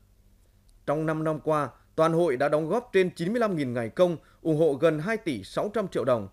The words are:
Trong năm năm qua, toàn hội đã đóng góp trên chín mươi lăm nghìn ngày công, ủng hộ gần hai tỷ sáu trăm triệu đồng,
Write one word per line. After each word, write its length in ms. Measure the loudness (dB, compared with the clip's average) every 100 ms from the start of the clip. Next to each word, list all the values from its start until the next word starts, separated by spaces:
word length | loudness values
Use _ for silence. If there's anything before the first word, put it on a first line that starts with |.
| _ _ _ _ _ _ _ _ -4
Trong 200 | -2 -2
năm 180 | -2
năm 160 | -2 -2
qua, 280 | 0 0 -2 -8 _ 0
toàn 160 | 2
hội 240 | 4 2 2
đã 120 | 2
đóng 200 | 2 0
góp 220 | -2 0
trên 180 | 2 2
chín 220 | -2 -4
mươi 80 | 0
lăm 160 | 0 -2
nghìn 180 | -2
ngày 140 | -4 -4
công, 280 | 2 2 2 -10 _
ủng 160 | -2 2
hộ 140 | 2
gần 260 | 4 2 2
hai 180 | -4 -4
tỷ 280 | -4 -6
sáu 260 | -6 -6 -4
trăm 140 | -4 -4
triệu 160 | -2
đồng, 240 | 0 0 -2